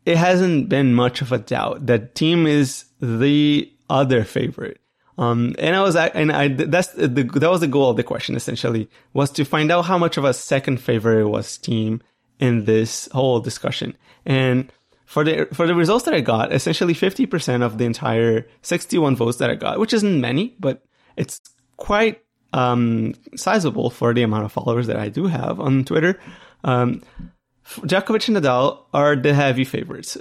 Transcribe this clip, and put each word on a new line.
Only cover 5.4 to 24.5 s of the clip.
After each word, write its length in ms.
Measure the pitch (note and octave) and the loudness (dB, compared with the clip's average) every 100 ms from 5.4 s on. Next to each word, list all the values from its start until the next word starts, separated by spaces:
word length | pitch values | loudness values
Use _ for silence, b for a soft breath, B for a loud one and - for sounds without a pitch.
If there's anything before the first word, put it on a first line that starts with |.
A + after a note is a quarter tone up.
| A#2+ - | 0 -2
and 160 | D3+ F#3+ | 0 2
I 60 | |
was, 140 | G3 E3 | 2 2
ac-, 180 | E3 - | 0 0
and 160 | D#3 | 0
I, 160 | D3 C#3+ | 2 0
that's 400 | C3 D#3 F3 F#3 | 0 0 0 -2
the, 140 | - D3+ | -2 -2
that 440 | B2 B2 C#3 D#3 | 0 0 2 2
was 80 | F3+ | 2
the 80 | D#3+ | 2
goal 240 | C#3+ C3 | 2 2
of 60 | A#2 | 2
the 60 | |
question, 320 | A#2+ B2+ - B2 | -2 -6 -6 -6
essentially, 540 | - A#2+ - A2+ G#2+ b b | -6 -4 -4 -4 -6 b b
was 160 | C3 C#3 | -2 -2
to 140 | - C#3 | -2 -2
find 240 | D#3 D3+ | 0 2
out 140 | F3 | 2
how 140 | E3+ F3+ | 2 2
much 200 | E3+ D#3+ | 0 0
of 60 | |
a 100 | C#3 | 0
second 460 | B2 - C#3 - B2+ | 0 -2 -2 -2 -4
favorite 480 | - A#2 A2+ A2 G#2+ | -2 0 2 2 2
was 320 | A2 A2 - | -2 -6 -10
Thiem 420 | - A2+ A2 A2+ - _ _ - | -4 -2 -2 -4 -8 _ _ -2
in 260 | B2+ A#2 G#2 | 0 2 2
this 420 | A2 A2+ - - | 2 2 -4 -6
whole 280 | C3 C3 A#2+ | 0 2 0
discussion. 560 | A#2 - - - - - b b - | -2 -8 -8 -6 -8 -12 b b -2
And 460 | C3 C3 B2+ B2+ b b b _ | 0 2 0 -2 b b b _
for 180 | - | -2
the, 240 | D#3 D#3 D3+ | 0 0 -2
for 140 | C#3+ E3+ | -2 0
the 80 | F3 | 2
results 300 | E3 A3+ - | 2 2 2
that 100 | A3 | 0
I 60 | |
got, 320 | B2 A2+ A#2+ | 2 0 0
essentially 420 | D3 - D#3+ F3 E3 | -2 -2 0 0 0
fifty 320 | F#3 - C4 | -2 -2 -2
percent 340 | F3 - B2 | -2 -2 0
of 160 | A#2+ A2 | 0 -2
the 60 | |
entire 640 | A#2+ A2+ A#2 A2+ A#2 A2+ b b | -4 -2 -2 0 2 0 b b
sixty-one 520 | - E3+ - F3 D3+ C3 | -6 -6 -2 0 2 2
votes 220 | A#2 A#2+ | 0 -2
that 140 | A#2+ | -2
I 40 | A2+ | -2
got, 220 | - G#2+ | -4 -2
which 160 | A3 | 0
isn't 280 | A3+ G3+ E3 | 0 2 0
many, 340 | A#2+ C3+ A#3 - | 0 -2 -4 -4
but 260 | C#3+ - _ b b - | -4 -4 _ b b -8
it's 240 | - - - _ _ - | -8 -10 -20 _ _ -12
quite, 480 | - G#3 A3+ A3 _ _ _ | -2 0 0 -2 _ _ _
um, 600 | B2+ B2 A#2+ A#2 A2+ A2 - - - | -2 0 2 0 0 -4 -8 -14 -8
sizable 560 | - G#3+ D#3 - A#2+ | 0 0 0 -2 -4
for 220 | - A#2+ | -2 0
the 100 | A#2 | 2
amount 220 | A#2 G#2+ | 0 0
of 80 | G#2+ | -4